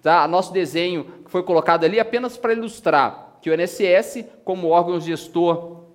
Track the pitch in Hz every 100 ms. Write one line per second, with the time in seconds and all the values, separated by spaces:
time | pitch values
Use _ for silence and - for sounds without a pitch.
0 | 151 170 151 175 185 185 170 156 180 175
1 | 143 - - 180 180 165 151 170 160 208
2 | 226 240 247 240 233 226 226 - - 151
3 | 123 - - _ - 160 180 - 190 180
4 | - 254 226 - - 185 170 170 170 175
5 | 156 160 - 170 170 170 - - -